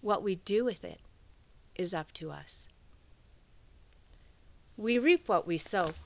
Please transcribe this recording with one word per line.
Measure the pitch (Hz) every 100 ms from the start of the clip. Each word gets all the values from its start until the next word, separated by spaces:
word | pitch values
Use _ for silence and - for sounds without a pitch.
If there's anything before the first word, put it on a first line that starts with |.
What | 214 202
we | 208
do | 180 - 202
with | 247 185
it | - - - - - - _ - - -
is | -
up | 170 151
to | - 78
us. | 71 76 - - _ - - _ - - - _ - - - - - - - - - - - - -
We | 220 240
reap | 277 349 -
what | 185 -
we | 165
sow. | - 202 165 165